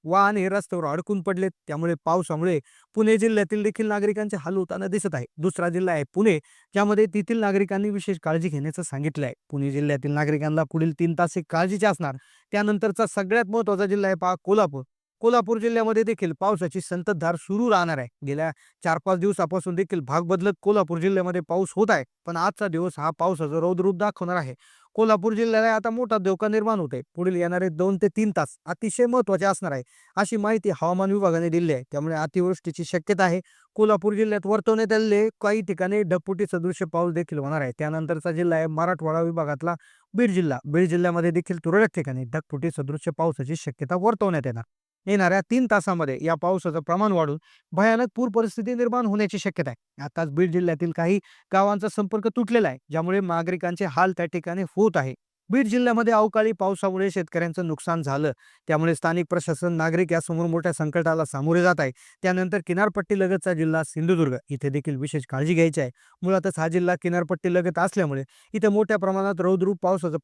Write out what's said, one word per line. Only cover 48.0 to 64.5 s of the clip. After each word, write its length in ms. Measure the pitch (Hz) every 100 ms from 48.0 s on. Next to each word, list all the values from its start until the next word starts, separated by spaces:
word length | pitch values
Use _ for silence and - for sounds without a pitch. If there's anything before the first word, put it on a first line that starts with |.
| 247 -
पूर 140 | 247 208
परिस्थिती 380 | 220 - 214
निर्माण 320 | 240 240 247 226
होण्याची 340 | 208 208 196
शक्यता 300 | 196 - 135
आहे. 340 | 117 _ -
आताच 260 | 143 - 165
बीड 220 | 143 180
जिल्ह्यातील 400 | 170 175 156 175
काही 280 | 165 170 196 - - _
गावांचा 340 | 190 202 202 208 -
संपर्क 320 | 196 220 190
तुटलेला 400 | - 220 233 185
आहे, 100 | 131 -
ज्यामुळे 300 | 156 170 196
नागरिकांचे 640 | 185 170 170 180 180 175 190
हाल 260 | 135 185 180
त्या 80 | 170
ठिकाणी 360 | 175 165 180
होत 300 | 180 - 214 170
आहे. 180 | 131 123 _ _ -
बीड 180 | 233 226
जिल्ह्यामध्ये 460 | 240 247 233 226
अवकाळी 380 | 220 214 220 220
पावसामुळे 600 | 208 190 196 196 185 196
शेतकऱ्यांचं 560 | 185 165 170 170 160 170
नुकसान 340 | 156 - 165
झालं, 300 | 143 139 151 123 _ _ -
त्यामुळे 280 | 156 165 160
स्थानिक 300 | 165 170 170
प्रशासन 440 | 175 165 156 175
नागरिक 380 | 170 160 165 175
यासमोर 360 | 165 - 165 170
मोठ्या 260 | 165 170
संकटाला 520 | 160 156 170 165 160 156
सामोरे 360 | 139 147 170
जात 140 | 180 165
आहे. 120 | 135 127 - _
त्यानंतर 380 | 185 180 185 190 170
किनारपट्टी 520 | 175 208 196 185 202
लगतचा 340 | 190 190 185
जिल्हा 300 | 165 160 160
सिंधुदुर्ग, 540 | 156 - 165 180 151 127
इथे 200 | -